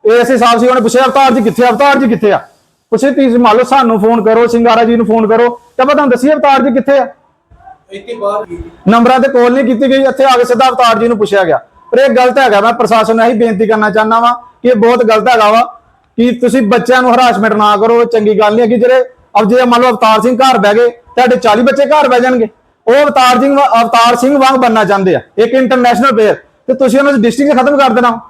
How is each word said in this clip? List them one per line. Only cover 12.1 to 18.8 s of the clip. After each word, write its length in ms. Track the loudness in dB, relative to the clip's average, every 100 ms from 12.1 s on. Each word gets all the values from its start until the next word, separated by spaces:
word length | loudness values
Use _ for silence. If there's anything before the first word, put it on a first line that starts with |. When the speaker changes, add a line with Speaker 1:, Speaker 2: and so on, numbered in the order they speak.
| 2 0 2
Speaker 1:
ਹੈਗਾ। 220 | 0 2
ਮੈਂ 120 | 0
ਪ੍ਰਸ਼ਾਸਨ 440 | -2 -2 0 0 0
ਨੂੰ 100 | 0
ਇਹੀ 120 | 0
ਬੇਨਤੀ 280 | -2 -2 -2
ਕਰਨਾ 240 | -2 -2
ਚਾਹੁੰਦਾ 300 | -2 0 0
ਵਾਂ 140 | 0
ਕਿ 340 | -4 -10 _ -2
ਇਹ 80 | 0
ਬਹੁਤ 280 | 2 0
ਗਲਤ 240 | 0 0 0
ਹੈਗਾ 220 | 0 2
ਵਾ 120 | 0 -2 -8 _ _ _ -2
ਕਿ 160 | -2
ਤੁਸੀਂ 300 | 0 -2 0
ਬੱਚਿਆਂ 400 | 0 -2 0 0
ਨੂੰ 120 | 2
ਹਰਾਸਮੈਂਟ 400 | 0 0 0 -2
ਨਾ 220 | 0 0 0
ਕਰੋ, 280 | 0 0
ਚੰਗੀ 340 | 0 -2 0 0
ਗੱਲ 140 | 0
ਨਹੀਂ 100 | 0
ਹੈਗੀ। 140 | 0
ਜਿਹੜੇ 280 | 0